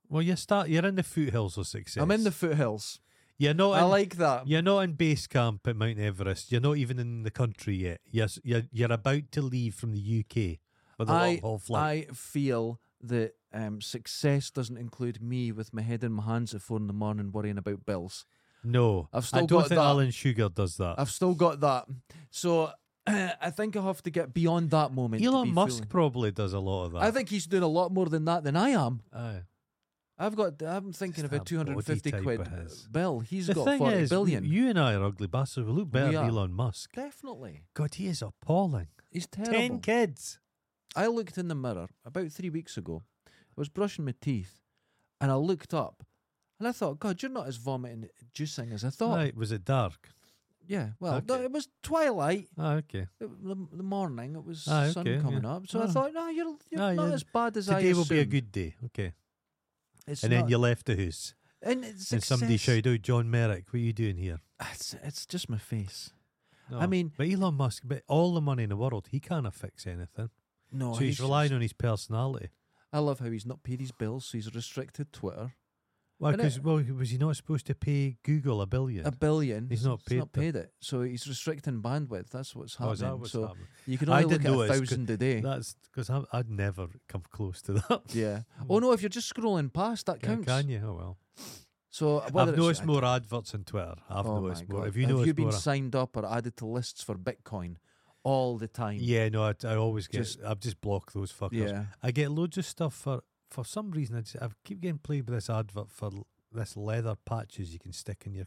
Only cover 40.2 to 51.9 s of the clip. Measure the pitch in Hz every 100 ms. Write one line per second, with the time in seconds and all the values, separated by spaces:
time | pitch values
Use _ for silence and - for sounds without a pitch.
40.2 | - - _ _ _ _ _ - 214 233
41.2 | 185 185 180 151 127 95 87 - 131 160
42.2 | 170 151 180 160 165 - 85 82 - _
43.2 | _ _ _ - 147 - 202 - 143 117
44.2 | 151 120 90 _ _ _ _ _ _ _
45.2 | 139 135 165 175 - 165 90 - - _
46.2 | _ _ _ _ 233 247 180 147 214 185
47.2 | 269 254 135 120 123 131 123 113 110 _
48.2 | 120 - 151 - 117 107 123 - - 170
49.2 | 147 113 110 110 90 135 101 80 - _
50.2 | _ _ _ _ 170 196 110 110 180 139
51.2 | - 262 254 294 - _ -